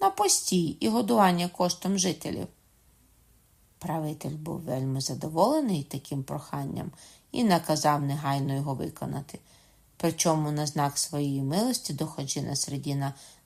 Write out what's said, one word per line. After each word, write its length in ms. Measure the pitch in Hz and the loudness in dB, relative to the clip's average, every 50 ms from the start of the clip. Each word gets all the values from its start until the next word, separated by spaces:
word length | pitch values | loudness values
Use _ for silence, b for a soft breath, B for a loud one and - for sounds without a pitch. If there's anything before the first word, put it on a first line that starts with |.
на 100 | 392 392 | 2 2
пості 560 | 381 - 415 370 - - - - 185 180 170 | 4 4 2 2 2 2 2 2 2 2 2
і 220 | 143 143 - - 226 | 2 -2 0 0 2
годування 600 | 214 240 233 196 240 220 202 185 175 175 175 180 | 2 2 2 4 6 6 6 6 6 4 0 -2
коштом 500 | - - 180 180 175 - - 185 196 190 | 0 0 0 0 0 -2 -2 -2 0 2
жителів». 480 | 190 180 160 - - - - - - - - _ _ _ _ _ _ _ _ _ _ _ _ _ _ _ _ _ _ _ _ _ _ _ _ _ | 2 0 -2 -2 -6 -6 -6 -6 -6 -8 -12 _ _ _ _ _ _ _ _ _ _ _ _ _ _ _ _ _ _ _ _ _ _ _ _ _
Правитель 580 | - 185 156 160 156 151 156 151 - 143 151 | -6 -4 -4 -2 -4 -4 -6 -6 -8 -8 -8
був 240 | 151 156 165 151 - | -6 -8 -8 -8 -8
вельми 400 | 160 - 127 131 135 135 131 135 | -6 -4 -4 -2 -2 -2 -2 -2
задоволений 840 | 131 - 131 - - 156 156 160 190 247 302 320 285 226 185 147 139 | -2 -4 -6 -6 -6 -2 4 4 4 6 4 2 2 2 0 0 -2
таким 400 | - - - - - 147 139 131 | -4 -8 -8 -8 -6 -6 -6 -6
проханням 680 | - 147 147 - - - 143 139 143 - - 160 175 B B B B B B B B - | -6 -8 -8 -8 -6 -6 -6 -6 -6 -6 -6 -8 -8 B B B B B B B B -2
і 120 | 240 240 | 2 4
наказав 580 | 208 180 160 165 - 156 147 - 151 147 147 143 | 4 4 4 4 2 0 2 4 2 2 4 2
негайно 520 | 139 139 147 147 139 139 139 135 131 135 | 0 -2 -2 0 0 0 0 0 0 0
його 200 | 139 147 143 135 | -2 -2 -2 -4
виконати. 640 | 131 156 - - - - - 143 143 143 - - - b b b b b b b b b b _ | -4 -4 -6 -6 -6 -6 -6 -6 -6 -8 -10 -14 -18 b b b b b b b b b b _
Причому 560 | - - 165 165 - - 175 160 156 151 151 147 | -2 0 0 0 2 2 2 4 4 2 0 0
на 140 | 147 151 | -2 -2
знак 320 | 147 - 156 143 139 - - | -2 0 0 0 0 0 -2
своєї 440 | - - - 147 147 143 139 139 135 | -4 -2 -2 -2 0 0 0 0 -2
милості 500 | 135 156 196 226 262 240 - - - 147 | 0 0 0 0 0 0 -2 -4 -6 -4
до 140 | - 156 | -4 -4
Ходжі 360 | 156 - - 151 135 - 147 135 | -4 -4 -6 -6 -4 -4 -4 -4
Насредіна 720 | - 143 - - - 143 139 135 147 139 139 135 139 131 B B B B B B | -4 -2 -4 -2 -4 -4 -4 -4 -2 -2 -2 -2 -2 -4 B B B B B B